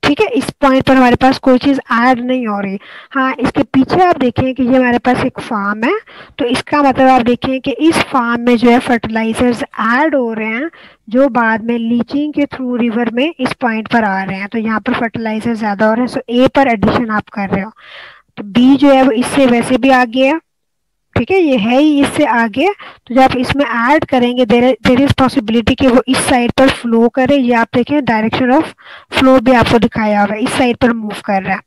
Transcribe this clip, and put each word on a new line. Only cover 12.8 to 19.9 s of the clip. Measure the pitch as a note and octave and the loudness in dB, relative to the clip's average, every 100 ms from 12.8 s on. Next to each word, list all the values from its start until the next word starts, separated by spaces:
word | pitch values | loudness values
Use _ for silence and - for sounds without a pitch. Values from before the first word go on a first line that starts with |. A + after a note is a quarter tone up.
| A#3+ A3 A#3+ | -2 -2 -4
में | A#3 D4 E4+ | -2 -4 -4
इस | B3+ | -8
point | - B3 A3 G#3+ | -4 -4 -4 -2
पर | A#3+ | -2
आ | G#3+ F#3+ | -2 -4
रहे | F#3+ F#3+ | -6 -8
हैं, | G3+ | -8
तो | A#3 | -6
यहाँ | A3 A3 | -4 -4
पर | G3+ | -4
फर्टिलाइजर | B3 A3+ B3 A3+ G#3+ A#3+ A3+ | -4 -4 -6 -6 -6 -4 -4
ज्यादा | G#3+ G3 G#3+ | -4 -2 0
हो | |
रहे | A3 B3 | 0 -2
हैं, | |
so | C4+ - | -6 -4
ए | A#3+ C4 | 0 2
पर | - B3+ | 2 0
addition | A3+ G#3 - A#3 | 0 0 -2 -2
आप | G#3+ - | -4 -6
कर | - G3 | -8 -6
रहे | G3 | -6
हो। | G3 _ - - - - _ - | -6 _ -20 -20 -20 -20 _ -18
तो | |
बी | G#3 G3 B3+ C4+ | -4 2 4 4
जो | C#4+ | 4
है | C4+ | 4
वो | C4 | 4
इससे | A3+ B3 - C4+ | 0 -2 0 2
वैसे | A#3+ - B3+ | 2 0 0
भी | |
आगे | B3+ | 2